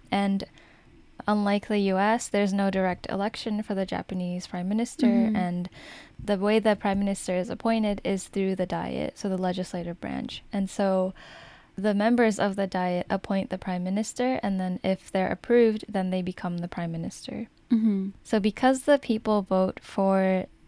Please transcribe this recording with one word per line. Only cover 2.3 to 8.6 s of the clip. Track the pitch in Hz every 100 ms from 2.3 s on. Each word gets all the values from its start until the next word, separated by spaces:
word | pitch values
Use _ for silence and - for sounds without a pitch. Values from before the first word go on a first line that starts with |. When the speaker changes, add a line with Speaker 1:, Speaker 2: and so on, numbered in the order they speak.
| 202 202
Speaker 1:
no | 196 196
direct | 190 185 180 -
election | 190 202 - - 208
for | 214
the | 196 190
Japanese | 185 185 185 180 175 -
prime | 180 185
minister, | 214 240 - 240
Speaker 2:
Mm-hmm. | 233 226 214
Speaker 1:
and | 180 175 175 - - - - -
the | 208 202
way | 202 220
the | 214 202
prime | 208 196
minister | 202 196 - 185
is | 185
appointed | 247 226 226 214 202
is | - 196 -
through | 196 190
the | 190